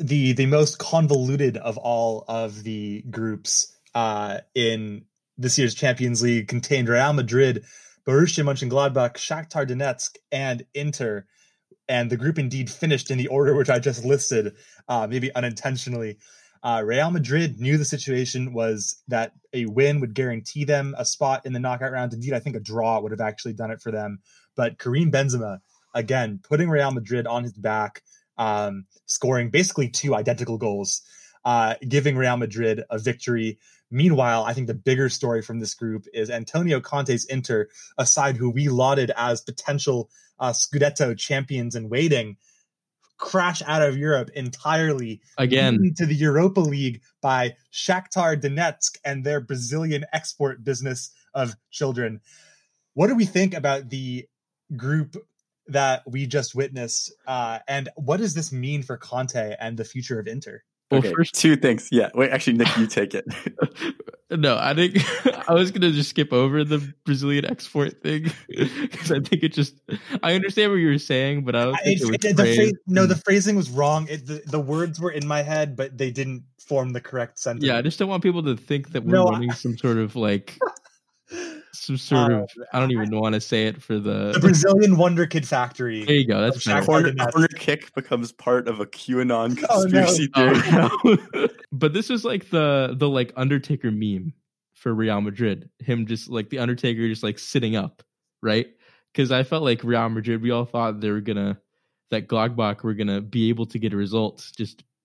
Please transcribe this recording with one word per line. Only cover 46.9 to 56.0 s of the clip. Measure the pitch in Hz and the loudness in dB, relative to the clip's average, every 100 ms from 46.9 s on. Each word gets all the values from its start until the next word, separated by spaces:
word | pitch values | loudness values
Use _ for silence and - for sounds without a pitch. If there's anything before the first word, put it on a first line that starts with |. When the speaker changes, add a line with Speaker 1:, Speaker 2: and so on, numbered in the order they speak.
| 113 _ - | -6 _ -4
Speaker 1:
by | 135 131 123 - _ | 0 2 0 -4 _
Shakhtar | - - 185 185 185 170 151 | -8 -2 -2 -2 0 0 0
Donetsk | 143 143 170 - - - 143 | -2 0 -2 -2 -6 -4 -8
and | 139 | -4
their | 135 147 | -2 -4
Brazilian | 123 131 120 151 160 143 151 | -4 -8 -4 -4 -2 -4 -4
export | 160 - - 139 127 | -8 -6 -4 -4 -2
business | 117 123 131 127 - _ _ 139 | -6 -4 -4 -8 -12 _ _ -4
of | 123 104 _ | -4 -6 _
children. | - 139 123 113 110 _ _ _ _ _ _ _ 143 | -6 -4 -2 -4 -6 _ _ _ _ _ _ _ 0
What | 202 | 2
do | 240 | 4
we | 190 | 2
think | 180 190 | 2 0
about | 170 139 139 127 | 0 -2 -2 -4
the | 135 131 123 - _ _ _ - 131 | -10 -8 -10 -12 _ _ _ -14 -8
group | 127 151 147 196 - _ _ _ - | -2 -2 -2 -10 -20 _ _ _ -4
that | 139 135 131 | 0 2 0